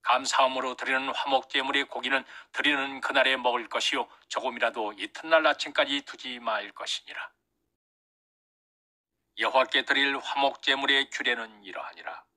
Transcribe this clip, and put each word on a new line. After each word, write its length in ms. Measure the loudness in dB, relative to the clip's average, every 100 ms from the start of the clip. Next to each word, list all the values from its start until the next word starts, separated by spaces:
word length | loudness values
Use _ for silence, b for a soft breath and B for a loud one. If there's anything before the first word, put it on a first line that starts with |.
감사함으로 720 | 2 0 2 2 2 2 -4 -4
드리는 320 | -2 -2 -2
화목제물의 760 | -4 0 0 0 -4 0 -2 -2
고기는 380 | -6 -2 -2 -4 B B
드리는 500 | -2 0 2 -2 -6
그날에 360 | 0 4 4 4
먹을 300 | 2 0 -2
것이요 400 | -2 0 0 -4 B _
조금이라도 680 | -4 -4 0 0 0 -4
이튿날 520 | -4 -10 -8 4 4 6
아침까지 560 | 2 -2 0 2 0
두지 380 | -4 -14 -10 -8
말 320 | -4 -4 -4
것이니라. 600 | -10 -8 -8 -8 -12 -12 _ _ _ _ _ _ _ _ _ _ _ _ _ _ _ _ _ _ _ _ -4
여호와께 480 | 2 4 4 2 2
드릴 320 | 2 2 0
화목제물의 960 | -4 2 2 2 -2 0 2 2 0
규례는 520 | -4 -2 -2 -4 -14
이러하니라. 600 | -14 -12 -12 -12 -14 -14 _